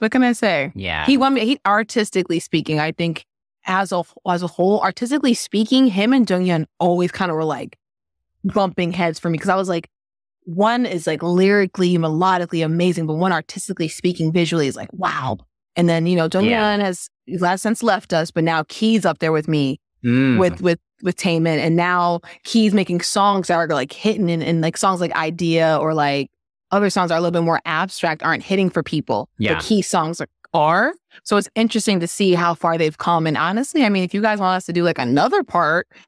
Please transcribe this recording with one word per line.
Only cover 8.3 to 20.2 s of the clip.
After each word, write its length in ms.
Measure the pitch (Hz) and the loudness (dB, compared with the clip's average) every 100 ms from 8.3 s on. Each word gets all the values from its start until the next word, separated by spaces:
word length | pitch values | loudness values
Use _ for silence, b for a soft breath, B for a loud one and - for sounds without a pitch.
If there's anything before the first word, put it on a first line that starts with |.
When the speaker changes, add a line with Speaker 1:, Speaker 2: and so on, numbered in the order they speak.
| _ | _
Speaker 1:
bumping 480 | 196 214 196 165 175 | -4 0 0 0 -4
heads 280 | 180 175 156 | -2 -2 -2
for 100 | 170 | -4
me 80 | 160 | -2
'cause 100 | 196 | 0
I 60 | |
was 140 | 185 185 | 0 0
like, 200 | 170 - _ _ _ _ _ | -4 -6 _ _ _ _ _
one 400 | - 170 214 240 247 | -8 0 2 2 0
is, 200 | 175 156 | -4 -4
like, 160 | 156 | -2
lyrically, 760 | 185 175 190 208 190 - 180 175 | 0 2 4 4 2 0 2 2
melodically 680 | 165 156 185 185 170 170 | 0 0 2 0 -2 -2
amazing, 420 | 160 165 180 165 160 | -2 0 0 0 -2
but 80 | |
one 180 | 156 185 | 0 0
artistically 540 | 165 - 196 - 185 160 | 0 -4 -12 -10 -6 -6
speaking, 460 | - 180 175 160 | -4 -4 -2 0
visually 340 | 175 165 165 139 | 0 0 0 -2
is 80 | |
like, 180 | 113 101 | -4 -10
wow. 460 | - 185 147 135 92 - _ _ - | -6 -6 -4 -4 -6 -10 _ _ 0
And 120 | 170 | 2
then, 180 | 165 170 | 2 2
you 100 | 180 | 0
know, 120 | 160 | 0
Junghyun 220 | 190 214 | 0 0
Speaker 2:
Yeah. 260 | 233 214 208 | 2 0 0
Speaker 1:
has, 300 | 196 175 - _ - 170 | -2 -6 -12 _ -10 -2
has 220 | 175 190 | -2 0
since 220 | 214 226 | -2 -2
left 280 | 233 185 - | 0 0 0
us, 200 | 170 160 | -2 -2
but 100 | - | -2
now 220 | 165 160 156 | 0 0 -4
Key's 380 | - 220 226 180 | -2 0 2 2
up 120 | 156 | 0
there 100 | 160 | 0
with 140 | 156 156 | 0 0
me 320 | 151 139 135 _ _ | 0 0 -4 _ _
Speaker 2:
Mm. 320 | 123 123 | 0 2